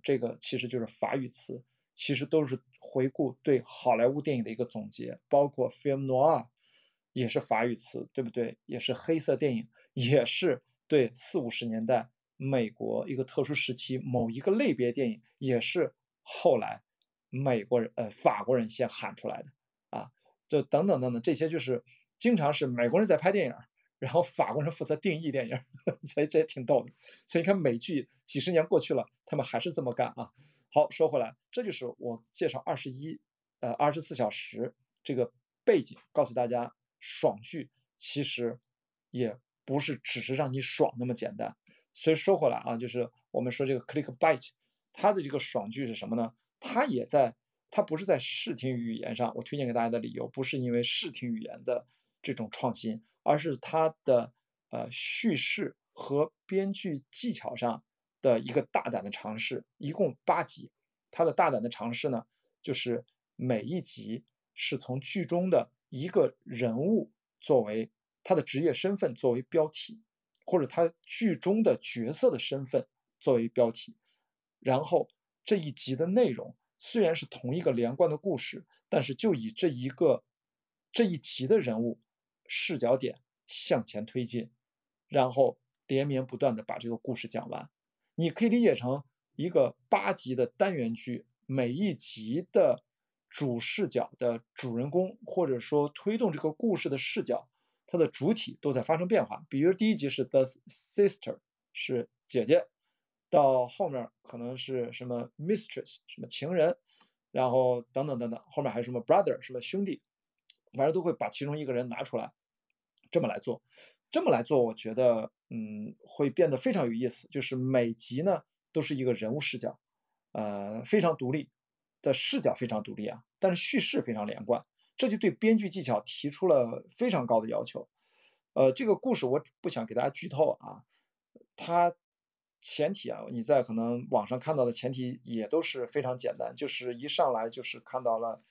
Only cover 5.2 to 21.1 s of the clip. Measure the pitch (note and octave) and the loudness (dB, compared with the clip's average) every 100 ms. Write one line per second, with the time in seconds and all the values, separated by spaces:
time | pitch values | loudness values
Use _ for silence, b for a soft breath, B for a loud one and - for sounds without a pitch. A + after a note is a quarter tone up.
5.2 | _ C#3+ C#3+ C3+ B2+ - C#3+ C#3 C3+ B2+ | _ 4 4 2 -2 -2 -2 -2 0 4
6.2 | D3+ C#3+ A#2 _ b b b b _ C3 | 4 4 0 _ b b b b _ -4
7.2 | A#2 - - A2 B2 A2+ - - - - | 0 0 0 2 2 -2 -6 -10 -6 -6
8.2 | A#2+ B2 A2+ - - A#2+ - B2 - D#3+ | -4 -4 -4 -6 -10 -6 -4 -4 0 0
9.2 | C#3 C3+ D3 A#2 - b b - A#2+ C#3 | 0 0 2 0 -4 b b -2 4 4
10.2 | - - F3+ B2 - _ - D#3 A#2 - | 4 2 0 0 -4 _ 2 4 4 0
11.2 | - F#3 A#2 - A#2 A2 A2+ A#2+ A2+ _ | -6 -4 -2 -4 -4 -2 2 2 0 _
12.2 | _ - C3+ C3+ A2 - A2 A2 - C3 | _ -8 -2 0 0 -4 -4 -2 -2 -4
13.2 | C3 - C#3 C#3+ - B2 - C3 C3+ B2 | -2 -2 -2 -2 -2 -4 -4 -4 -2 0
14.2 | A2+ A#2 F#3+ G#3+ C#4 B2+ A#2+ B2+ B2 G#2+ | 0 -2 0 2 2 2 0 0 -2 -2
15.2 | b _ C3+ A#2+ - F3 D3+ - _ _ | b _ 0 0 0 0 0 -4 _ _
16.2 | - - F3 B2 G#2 A2 _ _ _ _ | -12 2 4 4 2 -8 _ _ _ _
17.2 | _ B2+ C#3 A#2 G2+ B2 A2+ - A2 - | _ -4 0 0 2 0 0 -4 -8 -2
18.2 | - G#2 G#2 B2+ A2 - A#2 - - - | 0 0 2 0 0 -2 -4 -4 -8 -8
19.2 | - - - - _ _ _ - A#2 _ | -8 -10 -12 -20 _ _ _ -10 -10 _
20.2 | _ _ - D3 C#3 C#3+ F#3+ D3 B2+ | _ _ -2 -2 2 2 4 2 2